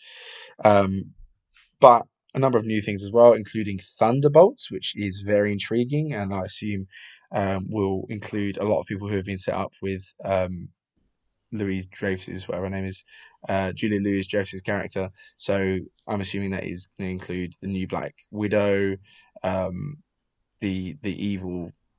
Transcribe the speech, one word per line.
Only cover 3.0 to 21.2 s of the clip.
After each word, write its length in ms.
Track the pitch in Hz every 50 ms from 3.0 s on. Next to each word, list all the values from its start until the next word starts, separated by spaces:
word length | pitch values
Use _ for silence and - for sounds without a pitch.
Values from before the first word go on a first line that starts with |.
as 80 | 101 98
well, 220 | 104 117 117 120
including 460 | 113 110 101 - - 113 104 104 101 92
Thunderbolts, 920 | - - - - 113 113 123 139 143 147 143 156 185 208 294 - - -
which 220 | - 95 - - -
is 260 | 107 104 98 92 98 101
very 260 | 101 104 101 104 104
intriguing, 600 | 101 98 - - 113 120 123 127 143 151 156 151
and 220 | 131 104 101 95 101
I 80 | 95
assume, 440 | 92 95 - - 110 104 101 95 95 - - - - - - - _ -
um, 340 | - 104 98 98 98 95 95 92
will 340 | 104 110 98 98 95 95 - -
include 480 | 110 104 - - 113 104 101 101 95 -
a 60 | 101
lot 160 | 107 143 -
of 60 | -
people 220 | - 107 95 101 101
who 80 | 107
have 80 | 95 92
been 140 | 101 98 92
set 160 | - 98 -
up 180 | 98 95 - _ -
with, 240 | 95 98 95 92 - - - -
um, 460 | - 98 98 92 92 90 92 85 92 92 _ _ _ _ _ _ _ _ _ _ _ _ _ _ _ -
Louis 340 | 113 104 101 98 95 95 92
Dreyfus's, 600 | 92 - - 104 98 95 92 - - 90 92 95
whatever 200 | - 87 87 95
her 40 | 95
name 140 | 98 95 95
is, 200 | 95 95 - - _ - - - - _ _ - -
uh, 240 | 101 95 95 92
Julia 280 | 87 - 117 107 104 98
Louis-Dreyfus's 580 | 101 101 98 98 95 - - 104 95 - 98 92
character. 480 | - - 101 98 - - - 98 95 92 - - - - - -
So 400 | - - 98 98 95 95 95 92 - - _ _ -
I'm 140 | - 110 98
assuming 300 | 98 95 - 101 101 95
that 140 | 95 87 90
is 260 | 90 87 90 - - _ -
gonna 120 | 98 92
include 440 | 92 90 - - 90 92 90 87 - -
the 60 | - 98
new 180 | 98 95 92
Black 280 | 85 98 80 69 73 - _ _ -
Widow, 680 | - 104 104 101 104 104 101 101 98 98 98 98 98 95 - _ - - - _ - -
um, 600 | - 95 95 95 92 92 90 92 98 98 101 - _ _ _ _ _ _ _ _ _ _ _ -
the, 360 | 110 98 95 92 92 90 - -
the 240 | - 101 87 -